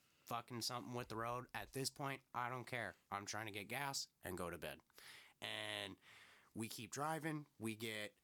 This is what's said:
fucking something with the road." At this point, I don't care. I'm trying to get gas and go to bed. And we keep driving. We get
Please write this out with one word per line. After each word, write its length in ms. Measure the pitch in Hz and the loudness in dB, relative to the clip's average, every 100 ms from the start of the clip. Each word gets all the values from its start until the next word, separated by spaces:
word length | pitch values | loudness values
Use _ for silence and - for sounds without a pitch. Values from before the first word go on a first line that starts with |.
| - - - | -18 -18 -2
fucking 360 | 117 - 120 | -2 0 0
something 320 | 110 123 120 | 2 0 0
with 140 | 123 123 | -2 0
the 80 | 110 | 0
road." 300 | 117 123 123 | 2 0 0
At 180 | 113 98 | -4 -2
this 160 | 131 135 | 0 0
point, 320 | - 139 135 - | 2 0 -2 -2
I 140 | 120 120 | 0 2
don't 180 | 127 113 | 0 0
care. 300 | 127 101 - _ | 0 0 -4 _
I'm 140 | 101 101 | -2 0
trying 200 | 107 110 | 0 0
to 60 | |
get 160 | 101 101 | -2 -2
gas 400 | 123 143 139 - _ | 0 2 0 -2 _
and 140 | - - | -2 0
go 100 | 87 | 0
to 80 | - | 0
bed. 220 | 110 69 - - - - - - | -2 -4 -10 -16 -14 -14 -16 -6
And 540 | 110 107 107 104 101 95 - - - - - | -2 0 0 0 0 -4 -14 -18 -18 -20 -10
we 140 | - 113 | -2 -2
keep 220 | - 107 | -2 -4
driving. 540 | 135 151 160 156 151 147 - | 2 2 4 4 2 -2 -2
We 160 | 110 | 0
get 400 | 107 113 107 104 - | 2 0 0 -2 -4